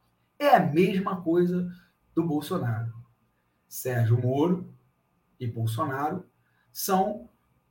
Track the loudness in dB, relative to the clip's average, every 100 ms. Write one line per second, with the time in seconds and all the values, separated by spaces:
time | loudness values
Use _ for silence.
0 | _ _ _ _ 4 4 4 4 4 2
1 | -2 -2 0 2 2 0 -4 -10 _ _
2 | _ -2 0 -2 -2 -4 -2 -2 -6 -10
3 | -20 _ _ _ _ _ _ -10 -4 0
4 | 4 4 2 2 2 0 -4 -18 _ _
5 | _ _ _ _ -8 -4 -4 -2 -4 -2
6 | -4 -6 -10 _ _ _ _ -10 -2 0
7 | 0 -4 -14 _ _ _ _